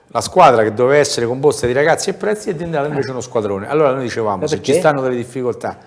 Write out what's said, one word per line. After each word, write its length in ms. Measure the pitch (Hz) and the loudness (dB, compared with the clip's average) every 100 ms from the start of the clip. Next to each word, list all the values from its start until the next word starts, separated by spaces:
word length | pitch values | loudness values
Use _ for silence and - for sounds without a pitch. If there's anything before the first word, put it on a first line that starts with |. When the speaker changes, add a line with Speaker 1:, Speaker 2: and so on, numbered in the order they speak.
| _ | _
Speaker 1:
la 140 | 117 | -6
squadra 400 | - 185 160 117 | -2 6 6 6
che 100 | 107 107 | 2 2
doveva 240 | 123 147 | 2 4
essere 260 | 139 - 117 | 2 0 -4
composta 400 | 131 147 - 120 | 0 0 2 0
di 80 | |
ragazzi 380 | 127 156 147 - | 0 2 0 -2
e 20 | |
prezzi 380 | 196 202 214 226 | -4 -4 -4 -4
è 20 | |
diventata 340 | 151 170 156 143 | -6 -4 -4 -4
invece 200 | 147 135 | -4 -6
Speaker 2:
Eh. 20 | |
Speaker 1:
uno 100 | 127 | -8
squadrone. 460 | - 117 104 98 110 | -6 -4 -2 -4 -2
Allora 240 | 147 143 | 2 2
noi 100 | 135 | 0
dicevamo: 340 | 123 120 107 98 | -4 -4 -4 -2
Speaker 2:
Ma 60 | 151 | -4
Speaker 1:
"Se 80 | 143 | -4
Speaker 2:
perché? 160 | 123 | 0
Speaker 1:
ci 60 | 156 | 2
stanno 220 | 160 143 | 2 2
delle 140 | 131 123 | 0 -2
difficoltà, 600 | 123 131 123 110 107 - | -6 -6 -4 -4 -6 -10